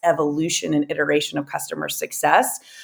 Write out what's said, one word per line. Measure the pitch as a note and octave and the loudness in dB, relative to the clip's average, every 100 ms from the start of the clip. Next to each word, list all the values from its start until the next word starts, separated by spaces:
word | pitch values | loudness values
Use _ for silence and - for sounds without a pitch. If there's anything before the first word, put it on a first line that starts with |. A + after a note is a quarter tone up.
evolution | E3+ D#3 D3 D3 E3 - E3+ D3+ | 2 2 2 0 -2 -2 0 0
and | D3 | 0
iteration | D3+ D3 D3 - D3 | 0 2 2 0 -6
of | C#3+ | -6
customer | D#3 - D#3+ D3 | -6 -6 -6 -6
success. | - - - D3 F3 B3+ - - - | -6 -8 0 4 4 2 -4 -14 -20